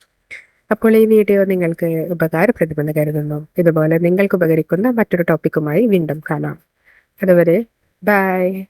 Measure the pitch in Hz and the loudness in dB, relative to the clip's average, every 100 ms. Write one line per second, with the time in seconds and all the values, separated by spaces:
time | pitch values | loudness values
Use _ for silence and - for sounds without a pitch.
0 | _ _ _ - _ _ - 208 226 220 | _ _ _ -20 _ _ -6 -2 2 4
1 | 220 214 208 202 196 185 170 165 170 160 | 4 4 2 2 0 0 -2 -2 -4 -4
2 | 160 170 160 165 208 - 160 151 151 151 | -6 -4 -2 0 0 0 -2 -4 -4 -2
3 | 151 151 151 147 156 - 170 160 156 165 | -2 -2 -4 -6 -8 0 0 2 0 2
4 | 170 185 196 185 165 160 156 170 240 233 | 0 0 0 0 2 0 0 -2 0 0
5 | 208 175 170 160 156 - 151 160 240 190 | -2 -2 0 0 0 -4 -2 0 2 0
6 | 151 151 - 147 147 147 _ _ _ _ | 0 -6 -6 -6 -6 -10 _ _ _ _
7 | _ - 190 175 165 180 233 _ _ _ | _ -8 2 4 4 2 -2 _ _ _
8 | 185 202 190 185 185 190 190 | 0 0 2 0 -2 -4 -12